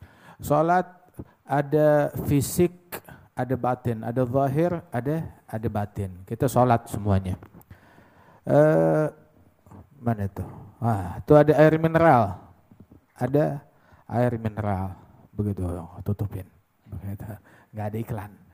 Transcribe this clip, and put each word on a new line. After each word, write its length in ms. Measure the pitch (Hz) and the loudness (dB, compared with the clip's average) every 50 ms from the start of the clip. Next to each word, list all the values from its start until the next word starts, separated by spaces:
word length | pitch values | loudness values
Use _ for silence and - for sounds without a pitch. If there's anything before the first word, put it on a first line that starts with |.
| - - _ _ _ - - - | -20 -20 _ _ _ -20 -20 -16
Sholat 480 | - - 147 147 156 165 175 185 180 - - - _ _ _ - - - _ _ _ | -4 0 0 2 2 2 2 0 0 -2 -10 -20 _ _ _ -18 -18 -18 _ _ _
ada 720 | - 131 143 147 139 147 151 151 151 147 147 143 143 - - - - | -4 -2 -2 0 0 2 4 4 6 4 4 2 0 -2 -4 -2 0
fisik, 400 | 147 143 123 - - - 175 170 175 - _ _ - - - - - - - _ _ | 0 0 0 0 0 0 0 0 0 -6 _ _ -18 -16 -16 -18 -20 -20 -20 _ _
ada 200 | - 127 123 131 123 | -8 -4 -4 -4 -2
batin, 480 | 120 123 127 - - 127 117 110 113 113 | -2 -2 -2 -2 -2 -4 -4 -4 -6 -4
ada 160 | 117 131 127 | -2 -2 -2
zahir, 560 | 120 117 139 139 135 131 151 170 175 175 165 - - | 0 0 0 0 0 0 0 0 0 -2 -4 -8 -6
ada, 400 | - 123 120 143 156 165 151 - - - _ | -6 -6 -4 -2 -4 -4 -6 -8 -12 -18 _
ada 220 | - - 110 110 113 | -12 -10 -6 -6 -4
batin. 480 | 104 107 104 - - - 98 95 92 90 95 | -2 -2 -4 -4 -6 -8 -8 -8 -8 -14 -12
Kita 240 | - 113 - 143 127 | -12 -4 -2 -2 2
sholat 400 | - 123 123 123 120 117 - - | 4 4 4 4 4 2 0 -4
semuanya. 480 | - 101 101 104 98 95 95 92 92 - - - - - - _ - - _ _ _ - _ _ _ _ _ - - _ _ - | -8 -4 0 2 2 2 0 -2 -8 -10 -12 -18 -20 -20 -20 _ -20 -20 _ _ _ -20 _ _ _ _ _ -20 -20 _ _ 2
Eh, 600 | 135 143 151 156 160 160 165 160 156 156 156 147 - - _ _ _ _ _ _ _ _ _ - - - - _ _ - | 4 4 6 6 4 4 4 2 2 2 0 -2 -6 -10 _ _ _ _ _ _ _ _ _ -20 -20 -20 -20 _ _ -8
mana 240 | 120 120 113 104 101 | -4 -4 -4 -2 -4
itu? 200 | 95 - - 101 - - - - - - _ | -6 -6 -8 -12 -12 -14 -16 -20 -20 -12 _
Ah, 400 | 113 117 113 101 92 87 - - | -4 -2 -2 -2 -4 -8 -10 -12
itu 140 | - - 151 | 2 6 6
ada 180 | 147 147 147 143 131 | 8 8 6 6 6
air 160 | 151 156 156 | 6 6 6
mineral. 640 | 156 160 160 165 160 165 165 139 120 110 98 92 - - - - _ _ _ - _ - _ - - _ _ _ - | 4 0 0 2 4 6 6 6 6 4 2 -2 -10 -16 -20 -20 _ _ _ -20 _ -20 _ -20 -20 _ _ _ -8
Ada 400 | 123 123 135 143 156 156 139 147 - _ _ _ _ _ _ _ _ - | -6 -2 0 0 0 0 -2 -6 -12 _ _ _ _ _ _ _ _ -8
air 320 | 107 117 123 123 120 113 | -4 -2 -2 -2 -2 -4
mineral. 560 | 113 110 104 107 107 104 98 92 95 95 92 - - - - - - _ _ | -6 -6 -6 -4 -4 -2 -2 -2 -4 -6 -10 -14 -18 -20 -20 -20 -20 _ _
Begitu, 320 | 104 104 104 101 92 92 85 82 90 85 - - - 95 - | -6 -4 -4 -4 -4 -4 -6 -6 -8 -10 -12 -14 -10 -6 -6
tutupin. 400 | 101 - 107 98 - 95 90 - _ _ _ _ _ _ _ - | -4 -4 -6 -8 -8 -10 -12 -14 _ _ _ _ _ _ _ -16
Begitu. 400 | 101 90 95 98 101 - - 107 104 107 - _ - - _ _ - | -16 -14 -12 -12 -12 -12 -12 -16 -16 -18 -20 _ -20 -20 _ _ -12
Nggak 100 | 107 104 107 | -10 -8 -8
ada 60 | 104 113 | -6 -8
iklan. 320 | 113 - 120 104 98 104 - - - _ | -8 -8 -8 -10 -10 -14 -18 -20 -20 _